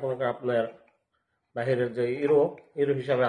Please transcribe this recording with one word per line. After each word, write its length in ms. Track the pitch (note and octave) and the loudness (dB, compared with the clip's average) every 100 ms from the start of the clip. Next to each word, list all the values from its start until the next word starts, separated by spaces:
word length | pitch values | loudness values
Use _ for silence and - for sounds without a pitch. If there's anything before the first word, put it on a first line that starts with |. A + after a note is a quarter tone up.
মনে 120 | C3+ B2+ | -4 -2
করেন 140 | B2 A#2 | -4 -2
আপনার 260 | B2 A#2 A2+ - _ _ _ _ _ _ _ A#2+ | 0 0 -2 -8 _ _ _ _ _ _ _ -6
বাহিরের 340 | B2 B2 A#2+ A#2 | -2 0 0 -2
যে 80 | A#2+ C3+ | -2 0
ইউরো, 200 | C#3+ D3 E3 - - D3+ | 2 4 2 -2 -14 -2
ইউরো 160 | C#3+ C3 | 0 0
হিসাবে 240 | B2+ B2+ | 0 0